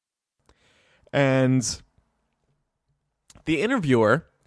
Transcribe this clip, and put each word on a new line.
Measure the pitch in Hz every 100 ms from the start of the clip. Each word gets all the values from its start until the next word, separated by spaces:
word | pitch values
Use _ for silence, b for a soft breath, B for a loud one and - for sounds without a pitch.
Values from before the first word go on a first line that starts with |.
| _ _ _ _ _ b b b b b b
And | 131 139 131 131 131 113 - - _ _ _ _ _ _ _ _ _ _ _ _ _ _ - -
the | 160
interviewer | 208 262 151 123 107 135 - _